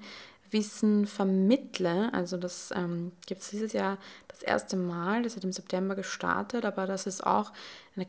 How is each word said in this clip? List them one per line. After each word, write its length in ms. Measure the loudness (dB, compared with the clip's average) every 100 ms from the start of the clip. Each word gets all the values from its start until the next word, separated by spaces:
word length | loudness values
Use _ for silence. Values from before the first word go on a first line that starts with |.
| -4 -16 -18 -20 -2
Wissen 540 | 0 0 2 4 4 2
vermittle. 1080 | 2 4 6 6 6 2 0 2 2 2
Also 240 | 0 -2 -2
das, 340 | -4 -4 -4 -2
ähm, 360 | 0 -2 -4 -8 -10
gibt's 240 | -8 -6
dieses 240 | -4 -2
Jahr 240 | 0 0 -2 -10 -18 -18
das 140 | -6
erste 360 | 0 0 2 -2
Mal, 460 | -2 -2 0 0
das 120 | -2 -4
hat 80 |
im 80 | -4
September 440 | -6 -2 0 0 -2
gestartet, 720 | -6 -2 2 2 0 -2 -2
aber 200 | 0 -2
das 200 | -2 -2
ist 200 | 0 4
auch 260 | 4 2 -6 -16 -18 -12
eine 120 | -8